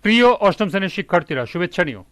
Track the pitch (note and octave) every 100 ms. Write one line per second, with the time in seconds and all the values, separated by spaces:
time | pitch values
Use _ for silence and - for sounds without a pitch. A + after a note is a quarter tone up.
0 | G#3 A#3 A#3+ B3 G3+ - G#3 G3 F#3+ -
1 | - F3 D#3+ C#3 A#2+ E3+ F3 - E3 G#2+
2 | -